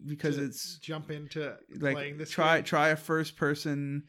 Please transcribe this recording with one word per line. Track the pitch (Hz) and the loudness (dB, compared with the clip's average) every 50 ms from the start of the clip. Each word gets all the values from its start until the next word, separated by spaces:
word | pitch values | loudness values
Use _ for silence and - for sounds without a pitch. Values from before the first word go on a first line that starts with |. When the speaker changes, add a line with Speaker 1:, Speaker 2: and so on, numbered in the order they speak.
| - | -10
Speaker 1:
because | 147 147 147 - 156 139 | -8 -6 -2 0 0 0
Speaker 2:
To | 139 143 | 0 -2
Speaker 1:
it's | 131 135 - - - - - | -4 -6 -8 -10 -10 -12 -12
Speaker 2:
jump | - 160 156 156 147 - | -10 -8 -8 -8 -8 -8
into | 151 147 147 143 - 160 147 135 110 - - - - - | -8 -10 -10 -8 -6 -6 -6 -6 -8 -10 -16 -16 -6 -2
Speaker 1:
like, | 147 139 135 | 0 0 0
Speaker 2:
playing | 143 139 143 147 151 | 0 -2 -6 -8 -8
this | 156 - | -8 -4
Speaker 1:
try, | - - 160 156 165 156 | 0 4 6 6 6 6
Speaker 2:
game? | 151 | 4
Speaker 1:
try | - 175 151 147 156 | 2 4 4 6 4
a | 156 | 4
first | 156 - - 160 160 156 151 - | 2 0 0 0 0 0 -2 -2
person. | - 160 143 147 147 - 156 143 143 143 139 143 147 147 | 0 2 2 2 0 0 -2 -2 -2 -2 -4 -4 -6 -6